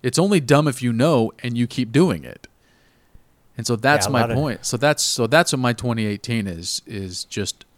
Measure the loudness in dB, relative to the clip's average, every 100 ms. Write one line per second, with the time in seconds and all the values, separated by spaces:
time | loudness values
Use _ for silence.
0 | -2 0 2 2 4 4 4 0 -2 2
1 | 4 4 2 -2 -4 -2 -2 -2 0 2
2 | 2 0 -8 -18 -20 _ _ _ _ _
3 | _ -20 _ _ _ -10 -4 0 2 2
4 | 2 0 2 0 -2 -4 -6 0 0 0
5 | -2 0 2 4 2 0 0 0 -2 -2
6 | -2 -4 -4 -4 -4 -8 -8 -10 -8 -10
7 | -8 -10 -10 -6 -6 -8 -18